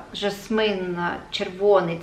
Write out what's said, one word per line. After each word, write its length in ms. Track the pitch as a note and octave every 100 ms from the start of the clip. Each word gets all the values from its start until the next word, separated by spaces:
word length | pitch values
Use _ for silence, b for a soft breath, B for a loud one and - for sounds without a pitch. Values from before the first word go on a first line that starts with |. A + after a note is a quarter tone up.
| -
жасмин, 840 | - G3+ G3 - A3 G#3+ G3 F3+ F3
е, 180 | F3 - -
червоний, 680 | - G3 F#3 G3+ G3 E3+ E3